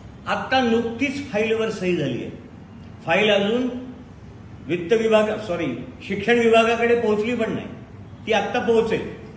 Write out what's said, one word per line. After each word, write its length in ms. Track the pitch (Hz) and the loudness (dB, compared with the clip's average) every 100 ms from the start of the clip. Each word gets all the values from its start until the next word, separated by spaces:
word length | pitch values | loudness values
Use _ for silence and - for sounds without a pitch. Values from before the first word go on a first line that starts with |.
| - - - | -16 -12 -4
आत्ता 340 | 202 - 262 | -4 2 2
नुकतीच 720 | 240 226 226 233 277 190 - | 4 2 2 -2 -2 -2 -4
फाईलवर 400 | 208 220 220 220 | -2 0 0 0
सही 260 | - 185 170 | -2 0 0
झाली 220 | 139 117 | 0 -4
आहे. 120 | 117 - - - - - - - 160 | -6 -12 -16 -18 -18 -18 -18 -10 0
फाईल 240 | 180 214 | 2 4
अजून 380 | 196 202 240 254 - - - - - - - - - - | 4 2 0 0 -4 -10 -14 -18 -20 -20 -18 -18 -14 -6
वित्त 260 | 175 170 | -4 2
विभाग, 460 | 220 220 214 208 - | 2 4 4 4 0
सॉरी, 480 | - 175 151 113 - - - | -4 -4 -4 -6 -10 -14 -6
शिक्षण 300 | 196 226 240 | -2 2 4
विभागाकडे 600 | 226 226 226 226 233 233 | 6 6 6 4 4 4
पोहोचली 340 | 214 208 220 | 4 2 0
पण 180 | 233 214 | 0 -2
नाही, 160 | - - - - - - - - | -4 -8 -14 -16 -18 -18 -12 0
ती 60 | |
आत्ता 260 | 214 - 240 | 0 2 0
पोहोचेल. 560 | 233 226 - - - - - | 4 4 4 0 -4 -10 -14